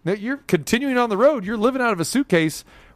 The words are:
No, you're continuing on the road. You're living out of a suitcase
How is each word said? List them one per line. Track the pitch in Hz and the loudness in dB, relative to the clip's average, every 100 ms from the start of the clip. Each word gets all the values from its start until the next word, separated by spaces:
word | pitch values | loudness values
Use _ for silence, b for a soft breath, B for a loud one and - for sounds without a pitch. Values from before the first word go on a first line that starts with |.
| 165 | -6
No, | |
you're | 208 226 277 | -4 -6 -8
continuing | - 170 - 240 277 247 | -2 -2 0 -2 0 0
on | 240 | 0
the | 196 | 4
road. | 277 269 185 | 4 2 -4
You're | 226 | 0
living | 233 262 | 0 0
out | 233 | -2
of | 185 | -2
a | 160 | -2
suitcase | 254 - 175 160 - - b b | -2 2 2 2 -4 -16 b b